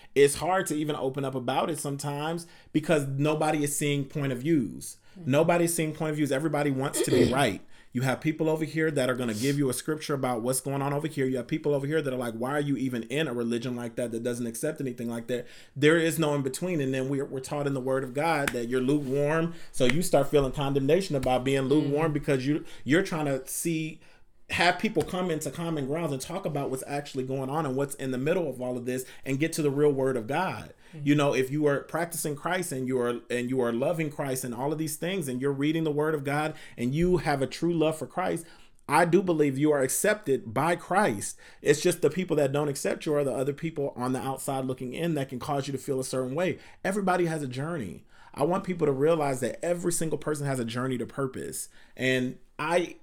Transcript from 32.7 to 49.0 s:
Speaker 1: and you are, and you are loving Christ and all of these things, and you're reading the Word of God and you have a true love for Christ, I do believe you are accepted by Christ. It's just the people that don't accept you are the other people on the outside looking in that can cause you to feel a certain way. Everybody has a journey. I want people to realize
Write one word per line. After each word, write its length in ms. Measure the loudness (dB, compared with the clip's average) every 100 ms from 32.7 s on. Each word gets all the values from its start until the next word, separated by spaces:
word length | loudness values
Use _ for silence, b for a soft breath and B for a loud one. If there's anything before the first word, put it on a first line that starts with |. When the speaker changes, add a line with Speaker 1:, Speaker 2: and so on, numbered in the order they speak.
Speaker 1:
and 160 | -4 -2
you 140 | 0
are, 200 | 0 -2 -2
and 180 | -2 0
you 120 | 0
are 100 | 2
loving 380 | 2 0 0 -2
Christ 340 | -4 -4 -4
and 100 | -4
all 160 | -4 -2
of 80 | -2
these 180 | -4 -4
things, 320 | -4 -2 -4
and 120 | -2
you're 100 | -2
reading 320 | 0 0 2
the 60 | 0
Word 240 | 0 0
of 100 | 0
God 300 | 0 -2 -2 B B -4
and 180 | -2
you 220 | 2 4 4
have 240 | 2 0
a 40 | 0
true 260 | 0 0
love 240 | 2 2 0
for 80 | -4
Christ, 380 | -2 -2 -2 -6 B B -18 2
I 200 | 4 6
do 160 | 6
believe 340 | 4 4 4 4
you 160 | 4
are 80 | 4
accepted 720 | 2 2 2 2 2 0 0
by 240 | 0 2 0
Christ. 600 | 2 2 4 2 -4 -10 B B
It's 180 | 2 4
just 220 | 4 2
the 80 | 2
people 260 | 2 0 2
that 160 | 4
don't 160 | 2 0
accept 380 | -2 -2 -2 0
you 80 |
are 100 | 0
the 100 | 0
other 200 | 0 -2
people 400 | -2 -6 -4 -4 -4
on 160 | -2
the 80 | -2
outside 460 | -4 -6 -4 -4 -4
looking 260 | -4 -6
in 220 | -4 -2
that 160 | -2 -2
can 80 | -6
cause 260 | -4 -4 -2
you 60 |
to 60 | -6
feel 200 | -4 -4
a 60 |
certain 300 | -2 -2 -2
way. 240 | -2 -2 -2 B B
Everybody 420 | -4 0 2 2 2
has 160 | -2
a 60 | -4
journey. 560 | -4 -4 -6 -8 -10 -16 B B
I 80 | -2
want 200 | 0 0
people 220 | -2 0 0
to 60 |
realize 480 | 4